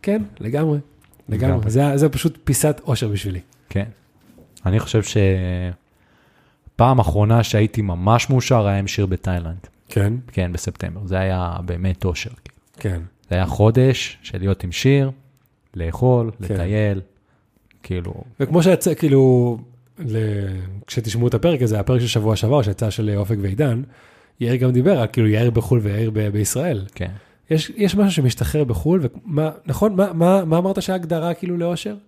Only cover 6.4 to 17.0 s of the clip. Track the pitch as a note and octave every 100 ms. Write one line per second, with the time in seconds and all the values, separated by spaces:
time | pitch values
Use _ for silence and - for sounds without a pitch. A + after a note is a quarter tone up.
6.4 | _ _ - - A#2+ B2+ G#2 G#2 G#2 A#2
7.4 | A2+ G#2+ A2 A2+ G2+ F2 F#2+ A#2 - B2+
8.4 | - B2 G2+ G2 G2 - G2 F#2 - F2+
9.4 | E2+ F2+ - _ _ - G2+ A#2+ B2 -
10.4 | F2+ E2+ - - F2+ E2+ F#2+ F#2+ F#2+ F#2
11.4 | F2 F2 F2+ F2 F#2 F2 F#2 E2 A#2 -
12.4 | - _ _ - G#2 F2 E2+ _ _ F2+
13.4 | F#2 C2+ G#2+ A#2 C3 B2 - - - G2
14.4 | G2 F#2+ F#2 E2+ C3+ C#3 C3+ C3 _ _
15.4 | _ _ _ - E2 - B2 B2 A2+ -
16.4 | F2+ G2 F2 G#2+ G#2+ G2